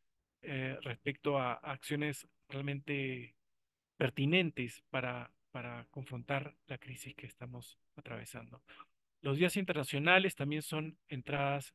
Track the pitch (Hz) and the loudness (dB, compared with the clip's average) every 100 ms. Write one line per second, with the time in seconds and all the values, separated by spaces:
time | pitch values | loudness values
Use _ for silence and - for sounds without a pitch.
0 | _ _ _ _ - 135 131 131 139 120 | _ _ _ _ -6 -4 -2 -4 -8 -4
1 | 151 135 147 139 127 117 151 131 - 147 | -4 -2 2 2 2 0 -4 -8 -4 -2
2 | 147 139 - _ - 135 143 139 143 143 | 0 -4 -10 _ -10 -6 -4 -4 -2 -2
3 | 135 127 120 _ _ _ _ _ _ - | -2 -4 -10 _ _ _ _ _ _ 0
4 | 135 - 139 180 170 139 123 - _ 135 | 0 2 4 4 4 0 -6 -8 _ -2
5 | 127 123 120 _ _ 127 120 120 117 - | -2 -4 -8 _ _ -10 -8 -10 -12 -10
6 | 131 123 120 139 143 - - 131 131 123 | -8 -6 -2 -2 -2 -10 -12 -12 -10 -14
7 | 135 - 117 - 123 120 - - _ - | -14 -14 -16 -12 -12 -12 -14 -20 _ -18
8 | - 117 117 123 120 123 - - - _ | -12 -12 -10 -14 -14 -18 -20 -20 -20 _
9 | _ _ 139 139 180 202 185 165 131 139 | _ _ 0 6 6 6 2 0 0 4
10 | 156 185 190 - 143 151 - 156 160 - | 8 8 8 2 0 0 -2 -2 -4 -8
11 | - 135 120 143 139 143 - | -8 -8 -2 0 2 0 -4